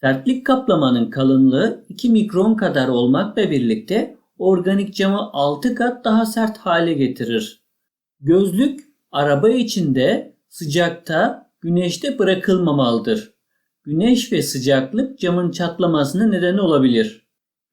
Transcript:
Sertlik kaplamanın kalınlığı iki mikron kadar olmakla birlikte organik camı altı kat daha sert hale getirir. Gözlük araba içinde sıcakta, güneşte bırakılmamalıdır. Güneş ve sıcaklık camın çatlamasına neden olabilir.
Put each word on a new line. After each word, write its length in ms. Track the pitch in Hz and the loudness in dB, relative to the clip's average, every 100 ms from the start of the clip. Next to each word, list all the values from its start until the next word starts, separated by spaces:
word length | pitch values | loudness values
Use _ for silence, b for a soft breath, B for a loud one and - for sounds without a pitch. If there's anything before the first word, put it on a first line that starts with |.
Sertlik 460 | - - - 254 - | 0 0 0 -2 0
kaplamanın 640 | 262 - 170 135 123 113 | 0 2 2 2 2 0
kalınlığı 720 | 135 131 135 135 127 220 - _ | 0 2 4 4 4 0 -4 _
iki 220 | - 247 | -6 2
mikron 440 | 226 - 175 208 | 2 2 0 2
kadar 340 | 220 185 143 127 | 2 0 0 0
olmakla 640 | 123 123 139 202 - 196 | 0 2 2 0 -2 -2
birlikte 640 | 147 120 110 - 208 - - _ _ | 0 0 -2 -2 -4 -4 -10 _ _
organik 560 | 185 190 170 196 196 | 0 2 2 -2 -2
camı 360 | - 196 202 214 | -2 -2 0 -4
altı 420 | 139 143 147 247 | -4 -2 -2 -4
kat 300 | - 240 247 | -2 -4 -2
daha 220 | - 220 220 | 0 0 0
sert 320 | 226 220 214 | -2 -4 -4
hale 340 | - 170 170 | -2 0 0
getirir. 680 | 151 131 131 113 113 107 - _ _ _ _ _ _ | 0 -2 -2 -4 -4 -4 -14 _ _ _ _ _ _
Gözlük 600 | 139 175 196 180 277 269 - _ _ | 0 2 2 0 -2 -2 -16 _ _
araba 380 | - 143 143 214 | -4 0 2 2
içinde 840 | 254 233 208 160 131 131 226 - _ _ | 2 -2 -2 0 2 2 0 -4 _ _
sıcakta, 1000 | - 160 156 170 170 - 160 226 285 _ _ | -14 -4 0 0 -2 -6 -2 -2 -4 _ _
güneşte 580 | 165 175 180 175 294 269 | -2 0 0 -4 -6 -2
bırakılmamalıdır. 1120 | 190 185 - 185 175 143 127 117 107 107 - _ _ _ _ _ | 0 0 2 2 2 2 2 0 0 -4 -4 _ _ _ _ _
Güneş 480 | - 156 220 247 - | -6 -2 2 2 0
ve 100 | 165 | -4
sıcaklık 760 | 139 131 127 135 131 214 262 - | -2 -4 0 0 0 -4 -4 -4
camın 320 | 180 175 175 | -2 0 -2
çatlamasına 760 | - 170 - 175 156 139 185 220 | -4 -6 -2 0 2 0 0 0
neden 320 | 190 175 196 | 2 0 0
olabilir. 680 | 185 147 131 113 110 - _ _ _ _ _ | 2 2 4 2 0 -4 _ _ _ _ _